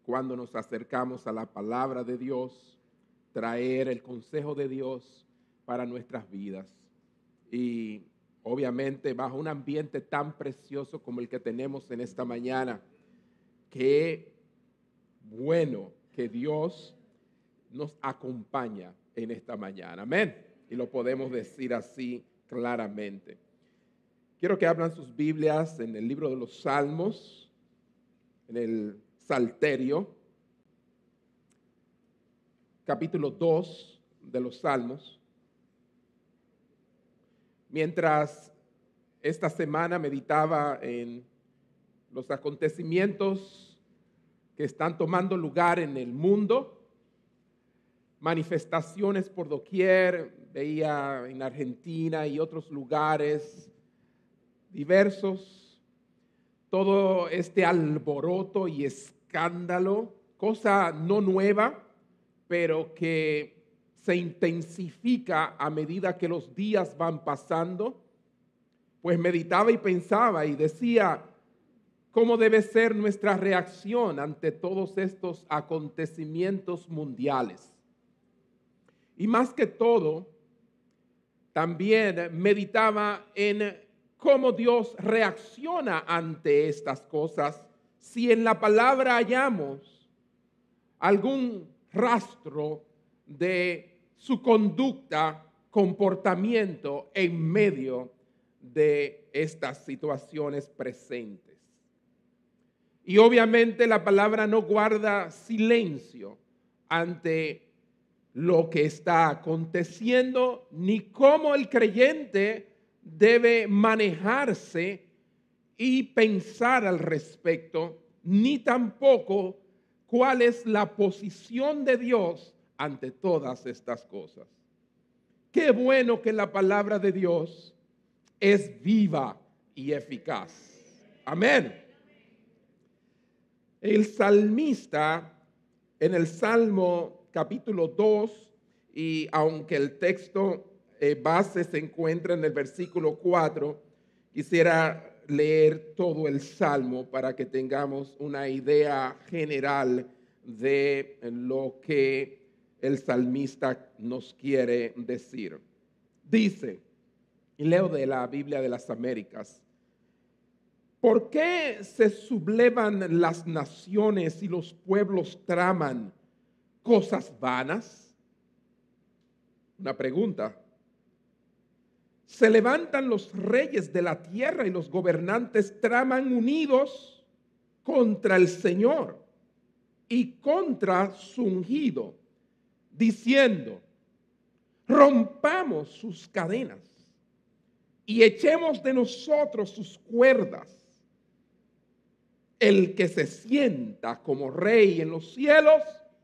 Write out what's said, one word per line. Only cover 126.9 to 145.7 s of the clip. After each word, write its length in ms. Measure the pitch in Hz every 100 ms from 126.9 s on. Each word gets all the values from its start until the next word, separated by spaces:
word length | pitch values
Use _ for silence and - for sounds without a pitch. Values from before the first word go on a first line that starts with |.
| 208
de 120 | 196
Dios 640 | 185 175 170 165 - - _ _ _ _ _ _ _
es 420 | 196 202 196 -
viva 580 | 151 220 196 156 120 - _ _ _
y 180 | 143 139
eficaz. 1120 | 143 - 123 - 110 90 - - - _ _ _ _ -
Amén. 480 | 170 240 269 127 - - _ _ _ _ _ _ _ _ _ _ _ _ _ _ _ _ _ _ _
El 240 | 208 214 208
salmista 1300 | - 202 202 208 233 311 240 - 151 151 165 160 _ _ _ _ _ _ -
en 140 | 160
el 140 | 180 165
Salmo 1000 | - 214 233 220 196 180 175 165 - _
capítulo 560 | 180 - 226 226 190 160
dos, 640 | 165 214 208 220 - _ _ _ _ _
y 340 | 147 160 160 151
aunque 440 | 156 156 156 - 147
el 220 | 139 -
texto, 680 | 175 190 - 190 196 160 - _ _ _
eh, 140 | 147 139
base 480 | 147 175 196 180
se 140 | 170 185
encuentra 560 | 156 - 160 165 175
en 100 | 175
el 80 | 156
versículo 640 | 135 135 - 180 180 156 -
cuatro, 640 | 180 175 156 156 147 147 _ _ _ _ _
quisiera 880 | 147 139 170 170 165 160 - - - -
leer 640 | 147 151 156 156